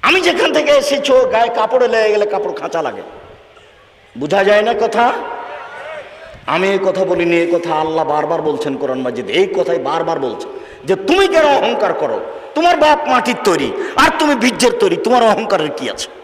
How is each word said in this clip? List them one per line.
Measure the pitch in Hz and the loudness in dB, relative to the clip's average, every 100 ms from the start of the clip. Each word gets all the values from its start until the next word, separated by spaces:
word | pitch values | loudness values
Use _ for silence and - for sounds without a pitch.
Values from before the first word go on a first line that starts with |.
আমি | 269 359 | 2 2
যেখান | 349 339 415 | 2 0 0
থেকে | 302 294 | 0 2
এসেছি, | 285 - 277 - | 2 2 -2 2
ও | 262 254 | 4 4
গায়ে | 220 233 233 | 2 0 0
কাপড়ে | 220 247 240 | 0 2 2
লেগে | 226 214 | 2 2
গেলে | 208 208 | 2 0
কাপড় | 196 208 | -2 -4
খাঁচা | 175 165 165 | -6 -6 -4
লাগে, | 147 101 - - - - - - - _ _ _ _ 113 | -4 -8 -14 -18 -20 -20 -20 -20 -20 _ _ _ _ -10
বোঝা | 147 196 | -2 0
যায় | 196 208 | 4 4
না | 220 | 2
কথা? | - 226 226 240 - - - - - - - - - - - - - - | 0 0 2 2 0 -6 -10 -12 -14 -14 -16 -14 -14 -16 -20 -20 -16 -4
আমি | 156 190 | 0 0
এই | 196 190 | 0 0
কথা | 185 185 | 0 0
বলিনি, | 175 170 170 | 0 2 2
এই | 170 | 2
কথা | 170 170 156 | 0 0 -2
আল্লাহ | 160 160 156 | -2 -2 -2
বারবার | 147 151 165 | -2 -2 -2
বলছেন | 156 143 147 135 | -2 -4 -4 -4
কোরআন | 135 127 | -4 -4
মাজিদে, | 127 113 104 | -4 -6 -4
এই | 131 190 - | 0 0 0
কথাই | - 135 | -2 -2
বারবার | 123 160 160 165 | -2 -4 -2 -2
বলছেন | 135 107 - - - - 135 | -4 -6 -12 -14 -18 -18 -4
যে, | 190 | -2
"তুমি | - 359 392 | 0 2 4
কেন | 320 302 | 4 4
অহংকার | 277 220 240 196 | 4 2 0 -2
করো? | 160 143 107 - - - 294 | 0 -2 -4 -6 -14 -8 0
তোমার | 339 339 | 2 4
বাপ | 302 302 294 | 4 4 2
মাটির | 254 233 240 | 0 0 0
তৈরি, | - 170 135 - - - | 2 2 0 -4 -4 2
আর | 311 - | 2 2
তুমি | 302 277 | 0 2
বীর্যের | 233 190 247 | 0 2 2
তৈরি, | 226 196 170 | 4 0 2
তোমার | - 247 | 2 4
অহংকারের | 226 202 220 185 151 | 4 2 0 0 -2
কি | - 127 | -4 -8
আছে? | 98 - - | -8 -10 -14